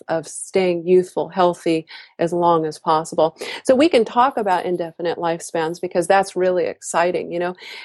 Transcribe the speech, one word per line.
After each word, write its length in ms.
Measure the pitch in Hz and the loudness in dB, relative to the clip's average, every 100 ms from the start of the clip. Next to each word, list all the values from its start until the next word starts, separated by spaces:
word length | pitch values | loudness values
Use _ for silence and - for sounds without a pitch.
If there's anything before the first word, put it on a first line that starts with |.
| - | -6
of 180 | 165 160 | -6 -6
staying 600 | - - 190 185 170 165 | -12 -4 0 0 0 4
youthful, 420 | 185 180 - 156 | 4 4 -2 -4
healthy 580 | 180 175 170 170 160 160 - - - | 2 2 2 -2 -2 -4 -14 -16 -4
as 140 | 170 | -2
long 320 | 175 170 165 | 2 4 2
as 140 | 160 151 | 0 -4
possible. 580 | - 156 165 - 160 - - - | 0 0 0 0 0 0 -12 -4
So 100 | - | 2
we 160 | 262 320 | 4 4
can 140 | 254 | 4
talk 340 | 214 240 254 269 | 2 2 2 2
about 260 | 202 180 | 0 0
indefinite 540 | - 175 165 - 170 - | 0 -4 -6 -6 -6 -4
lifespans 600 | 170 170 - 170 160 175 | -4 -4 -6 -4 -4 -4
because 260 | 180 185 170 | -4 0 4
that's 300 | 196 190 185 | 4 2 0
really 280 | 185 180 | 0 0
exciting. 680 | 156 - - 170 175 175 165 | -2 -6 -6 -2 0 -2 -6
You 80 | 170 | -6
know, 140 | 175 185 - - | -6 -8 -14 -18